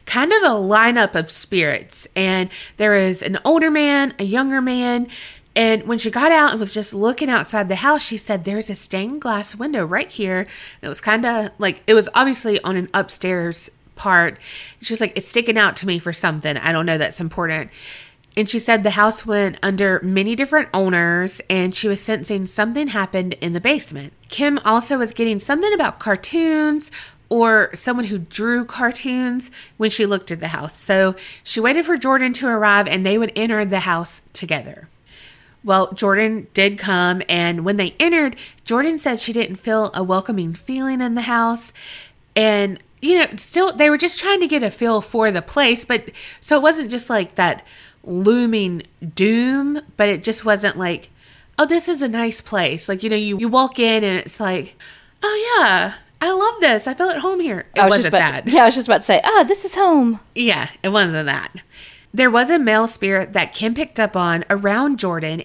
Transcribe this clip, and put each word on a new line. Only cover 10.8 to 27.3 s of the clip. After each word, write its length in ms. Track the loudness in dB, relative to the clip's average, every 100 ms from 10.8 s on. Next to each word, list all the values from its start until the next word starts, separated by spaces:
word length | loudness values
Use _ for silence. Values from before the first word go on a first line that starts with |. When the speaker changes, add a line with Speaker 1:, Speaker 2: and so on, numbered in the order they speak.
Speaker 1:
it 60 | -12
was 120 | -6
kinda, 500 | 0 0 0 -2 -4 -2
like, 240 | -4 -2 4
it 80 | 6
was 120 | 6
obviously 480 | 2 2 0 -2 -2
on 160 | -2 -4
an 100 | -2
upstairs 800 | -2 -4 -4 -4 -2 -4 -6 -12 _ _ -8
part. 420 | 2 4 4 -2 -16 -20 -20 -14
She 140 | -8
was 80 | -4
like, 120 | -4 -4
"It's 120 | -4
sticking 300 | -2 0 2
out 180 | 2 0
to 100 | -4
me 100 | -4
for 160 | -4
something. 420 | -4 -2 -2 -4 -4
I 160 | -2
don't 140 | -2 0
know 140 | 0
that's 200 | -2 -4
important." 520 | -8 -4 -4 -4 -8 -16 -20 -20 -20 _ _ -4
And 120 | -2
she 120 | -2
said 240 | 2 2
the 80 | 2
house 340 | 4 2 2 -2
went 320 | 0 0 -2
under 360 | -2 0 2 0
many 320 | 0 0 0 -2
different 340 | 0 0 0
owners, 720 | 0 2 2 2 0 -2 -6 -4
and 240 | 0 0
she 140 | -2 -4
was 120 | -4
sensing 460 | -4 -6 -4 -6 -6
something 440 | -4 -2 -2 -2
happened 440 | -2 -2 -2 -4 -4
in 120 | -4
the 60 | -2
basement. 540 | 0 -2 -4 -12 -14 -18 -14
Kim 300 | -2 -2 0
also 360 | 2 0 0 -2
was 120 | -2
getting 280 | -2 -2 -2
something 340 | -2 0 0
about 240 | 0 -2 -4
cartoons 920 | -4 -4 -2 -2 0 2 0 -2 -6 -16 -20 _
or 420 | -4